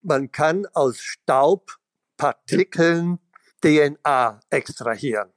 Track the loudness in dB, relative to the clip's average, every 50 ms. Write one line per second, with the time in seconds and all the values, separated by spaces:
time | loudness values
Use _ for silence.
0 | _ -2 -2 -2 -2 -4 -4 -2 0 0 0 -2 -4 -4 _ 0 0 0 -2 -4
1 | -12 -14 -14 _ _ 0 2 4 4 4 2 0 _ -18 -20 _ _ _ _ _
2 | _ _ _ _ -4 -4 -4 _ _ -4 0 0 0 -2 0 0 2 2 2 2
3 | 0 -2 -4 -6 _ _ _ _ _ _ _ _ 2 2 4 4 4 2 0 _
4 | _ 0 2 2 2 0 -2 -6 _ _ -4 -4 -4 -6 -14 -8 -6 -6 -6 -4
5 | -4 -4 -4 -4 -4 -6 _